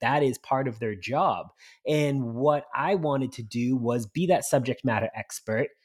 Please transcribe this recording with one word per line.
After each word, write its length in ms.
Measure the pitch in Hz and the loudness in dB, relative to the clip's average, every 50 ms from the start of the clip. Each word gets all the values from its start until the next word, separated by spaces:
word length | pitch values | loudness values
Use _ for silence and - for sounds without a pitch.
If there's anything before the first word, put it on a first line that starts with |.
that 220 | - 117 135 151 147 | -2 0 2 4 2
is 140 | 135 117 - | 2 0 -2
part 300 | - - 135 131 135 131 | -4 -2 0 0 0 -2
of 120 | 113 110 | -4 -4
their 140 | 120 110 104 | -4 -6 -6
job. 520 | 95 90 110 127 151 190 170 101 85 82 - - _ - - - _ - | -6 -6 -4 -2 0 0 0 0 -2 -6 -12 -16 _ -20 -20 -20 _ -4
And 480 | 110 151 151 147 143 139 135 123 117 113 | -2 0 0 2 0 0 -2 -2 -4 -2
what 320 | 117 135 147 147 143 - - - | 0 2 2 2 2 0 -4 -4
I 200 | 123 143 175 202 | -2 0 2 0
wanted 360 | 185 156 151 139 135 131 127 - | 2 2 0 0 0 -2 -4 -6
to 100 | - 113 | -8 -12
do 340 | 107 - 120 120 123 131 | -8 -4 -2 0 0 0
was 300 | 127 117 117 120 120 110 | 0 0 0 0 0 -2
be 200 | 104 - 156 185 | -4 -4 -2 2
that 180 | 170 180 113 - | 4 4 2 2
subject 400 | - - 139 117 127 120 - - | 2 2 2 2 2 -2 -2 0
matter 260 | 127 113 104 - - - | 0 2 2 0 -2 -4
expert, 540 | 107 104 - - - - - 110 113 147 - _ _ _ | -6 -12 -12 -12 -10 -4 -2 0 0 0 -2 _ _ _